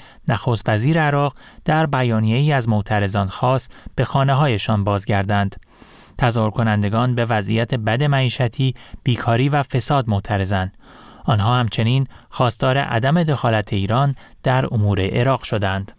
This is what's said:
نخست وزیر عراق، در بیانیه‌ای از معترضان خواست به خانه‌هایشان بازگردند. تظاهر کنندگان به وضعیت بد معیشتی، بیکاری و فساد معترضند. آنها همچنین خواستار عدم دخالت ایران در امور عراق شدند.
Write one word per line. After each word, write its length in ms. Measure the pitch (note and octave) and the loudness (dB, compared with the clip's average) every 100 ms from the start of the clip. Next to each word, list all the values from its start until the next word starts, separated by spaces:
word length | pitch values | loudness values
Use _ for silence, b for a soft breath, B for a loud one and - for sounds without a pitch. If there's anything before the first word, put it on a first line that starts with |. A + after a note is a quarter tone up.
| B B - | B B -4
نخست 400 | A2+ - A#2 - | -2 0 -2 0
وزیر 340 | G#2+ B2+ E3 | 0 2 2
عراق، 320 | D3+ C#3+ C#3+ B B B | 2 2 0 B B B
در 220 | - D#3 D#3+ | 0 2 2
بیانیه‌ای 680 | C#3 B2 A2 A2 A#2 D3 | 0 0 2 2 2 2
از 160 | C#3 A2+ | 2 2
معترضان 600 | G#2 G2 G#2+ G2+ G2+ G2 | 0 0 0 0 0 -2
خواست 420 | - B2+ C3 - B B - | -2 0 0 -2 B B -4
به 80 | |
خانه‌هایشان 800 | B2+ C#3 C3+ C3+ D3 G#2 - G#2+ | -2 0 2 2 2 0 0 0
بازگردند. 720 | G2+ G2+ - G2+ G2 G2+ G2 - B B B B B - | 0 -2 0 0 0 0 0 -4 B B B B B -2
تظاهر 320 | B2 A2+ G#2+ | 0 0 -2
کنندگان 640 | - A2+ G#2+ G2+ A2+ B2+ | 0 0 0 0 0 0
به 100 | A#2+ | 0
وضعیت 500 | A#2 A2 G2+ A2+ A2+ | 0 0 0 -2 0
بد 280 | B2+ A2 A#2+ | -2 -2 0
معیشتی، 720 | D3 C#3 B2+ - B2 - C3 B B B | 0 2 0 0 -2 0 -2 B B B
بیکاری 440 | - A#2 - A#2 C#3 | -2 -2 0 2 2
و 140 | C#3+ | 0
فساد 460 | C3+ B2+ - C#3+ A#2 | 0 -2 0 0 0
معترضند. 680 | G2+ - G#2 F#2+ G2 F#2 - B B B B | -2 0 -2 0 -2 -2 -8 B B B B
آنها 320 | - A2 G#2 B2 | -2 0 2 2
همچنین 500 | A2+ - A2+ C3 C3+ B B | 0 0 0 0 -2 B B
خواستار 480 | - B2 - C3+ C3+ | -2 -2 0 0 0
عدم 440 | C#3 A#2 C3 E3+ | 0 0 2 2
دخالت 500 | D#3+ C3+ B2 A2 G2+ | 2 0 0 0 0
ایران 420 | G#2 G2 A2+ C#3+ C3+ B B | -4 0 0 0 -2 B B
در 240 | - B2+ C3 | -2 0 0
امور 300 | A#2 G2+ G2+ | 0 2 2
عراق 420 | F#2+ A#2+ B2 C3 | 0 0 0 0
شدند. 500 | - A2 G2 G2 G2+ | -2 -2 -2 -2 -6